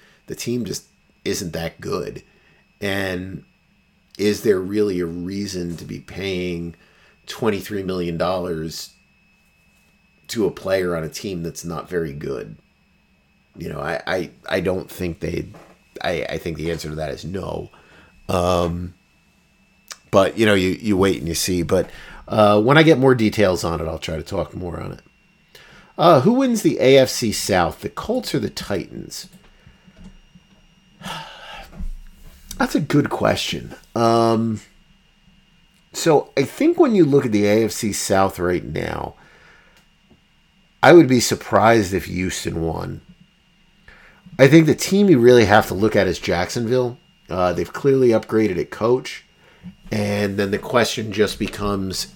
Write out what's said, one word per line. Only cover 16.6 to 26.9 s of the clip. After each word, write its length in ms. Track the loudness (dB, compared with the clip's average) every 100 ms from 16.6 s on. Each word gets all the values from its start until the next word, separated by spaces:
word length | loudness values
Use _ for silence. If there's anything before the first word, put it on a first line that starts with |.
| -6
answer 180 | -6 -6
to 60 |
that 160 | -8 -8
is 140 | -8
no. 440 | -8 -8 -8 -8 -10 -18 _ -20 _ _ -4
Um, 640 | 0 2 2 0 -2 -8 -14 _ _ _ _ _ _ _ _ _ -20 _
but, 280 | 2 2 2
you 80 | 2
know, 80 |
you, 160 | 4 2
you 260 | -2 -2 2
wait 220 | 2 0
and 100 | -4
you 60 |
see. 280 | -4 -2 -2
But, 280 | 0 -2 -2 -8 -20 -20 -4
uh, 340 | 2 4 4
when 160 | 4 6
I 40 |
get 160 | 6 6
more 160 | 4
details 500 | 4 2 2 2 2
on 160 | -2 -4
it, 80 | -6
I'll 100 | -8
try 180 | -8 -10
to 60 |
talk 320 | -8 -8 -8
more 260 | -8 -10 -10
on 120 | -12
it. 80 | -14 _ _ _ _ _ -20 -20 -20 -18 2
Uh, 220 | 6 6
who 120 | 6
wins 280 | 2 2 0
the 160 | 0 2
A 180 | 6